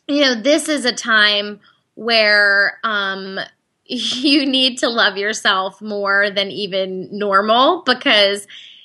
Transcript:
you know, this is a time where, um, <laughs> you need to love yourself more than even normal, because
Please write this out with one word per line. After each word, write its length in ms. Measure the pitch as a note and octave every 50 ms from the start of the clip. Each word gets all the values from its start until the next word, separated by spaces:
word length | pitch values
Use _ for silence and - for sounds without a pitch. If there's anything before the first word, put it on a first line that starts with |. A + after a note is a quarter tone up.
| _ -
you 120 | C#4+ D4
know, 140 | C#4+ C4 B3+
this 320 | A3 G3+ C#4 D4+ E4 D4+ D#4
is 160 | D4+ C#4 A3+
a 80 | B3 A3+
time 640 | - - A#3+ A3 G#3+ G#3 G#3 G#3 G#3 G#3 G#3 G#3 G3+ _ _ _ _ _ _ _
where, 840 | - A3 A#3 A#3 A3+ G#3+ G#3 G#3 G#3 G3+ G3+ G3 G3+ G3+ - - - -
um, 560 | A3+ G#3+ G3+ G3 G3 G3 G3 F#3+ G3 F#3+ F#3+ - - _ _ _
<laughs> 220 | _ _ _ _
you 600 | _ - B3 A3 G3+ A3 B3+ B3+ D4+ C#4 D4+ C4+
need 320 | C#4+ C4 C4 C4 C4 B3+ -
to 100 | - A#3+
love 280 | A#3 A#3 G3 G#3 F#3+
yourself 640 | G3 G3+ G#3 A3 - - A3 G3+ F#3+ F#3+ G3+ G3 _ G#3+
more 480 | G#3+ G#3 G3+ G3+ G3 G3 G3 G3+ G#3
than 180 | F#3+ G3+ G3 G3
even 580 | C#3+ D#3+ G#3 F#3 F#3 F#3+ F#3+ F#3+ F#3 F#3 F#3 -
normal, 720 | - G3+ G#3 G3+ G3 G3 G3+ A3 A3+ A#3+ C4 D4+ F#4 E4 -
because 640 | C4 B3 B3 - C#4 A3+ G#3 G3+ G3 G3+ G#3 G3+ - - - - - - - -